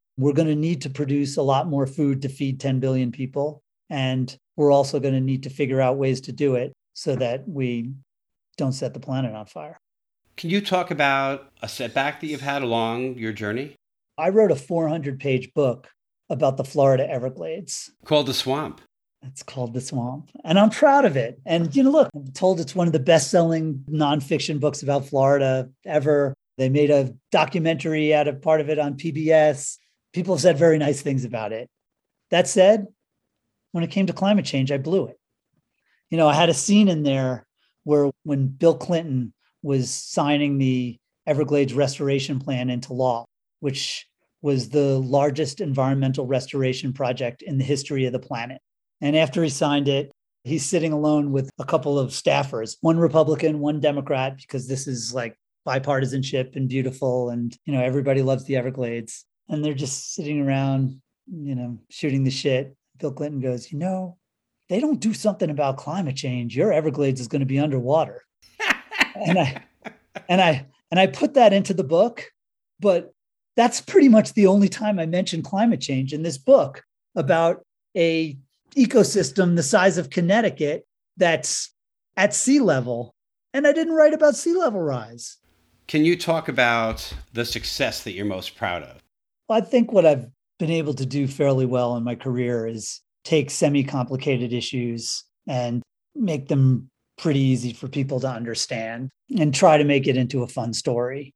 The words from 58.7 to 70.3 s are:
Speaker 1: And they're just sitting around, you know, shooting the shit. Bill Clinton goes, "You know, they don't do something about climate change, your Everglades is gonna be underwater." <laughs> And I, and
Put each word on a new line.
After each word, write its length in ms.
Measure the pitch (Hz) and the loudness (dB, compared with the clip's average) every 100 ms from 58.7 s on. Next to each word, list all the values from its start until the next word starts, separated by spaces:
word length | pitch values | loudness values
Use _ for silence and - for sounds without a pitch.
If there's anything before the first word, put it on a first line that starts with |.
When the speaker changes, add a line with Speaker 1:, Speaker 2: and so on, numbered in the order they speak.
| 131 120 117 110 - _ _ - | -6 -6 -6 -10 -16 _ _ -8
Speaker 1:
And 160 | 147 | -4
they're 100 | 151 | -4
just 400 | 135 135 - - | -4 -6 -8 -10
sitting 280 | - 147 147 | -10 -6 -2
around, 600 | 139 135 135 135 131 135 _ _ - | 0 0 0 0 -2 -6 _ _ -16
you 240 | 170 143 127 | -12 -8 -8
know, 240 | 123 117 _ | -8 -12 _
shooting 360 | - 151 135 131 | -8 -4 0 -2
the 60 | |
shit. 440 | 131 143 131 135 _ _ _ | -2 0 -2 -2 _ _ _
Bill 140 | 151 | -8
Clinton 280 | 135 147 139 | -6 -8 -6
goes, 320 | 127 123 - | -6 -6 -8
"You 80 | 147 | -8
know, 380 | 180 185 180 - _ _ _ _ - | -6 -6 -8 -14 _ _ _ _ -6
they 120 | 190 | -2
don't 200 | 302 285 | 0 0
do 140 | 226 | -2
something 360 | - 220 185 170 | -2 -2 -2 -4
about 280 | 147 143 135 | -2 -2 -4
climate 380 | - 185 151 135 | -8 -6 -6 -6
change, 400 | 139 123 120 120 | -6 -6 -6 -2
your 160 | 202 | 0
Everglades 480 | 160 156 139 139 127 | 0 -2 -2 -2 -2
is 80 | 117 | -4
gonna 180 | 143 135 | -4 -2
be 140 | 135 | 0
underwater." 640 | 151 131 120 160 - - - _ _ - | 0 -2 0 0 0 -8 -20 _ _ -6
<laughs> 140 | 415 - - 403 254 196 | -4 -4 -6 -4 -4 -4
And 220 | 165 180 | 0 2
I, 260 | 147 - - _ - - _ - | 0 -4 -16 _ -20 -20 _ -12
and 140 | - | 0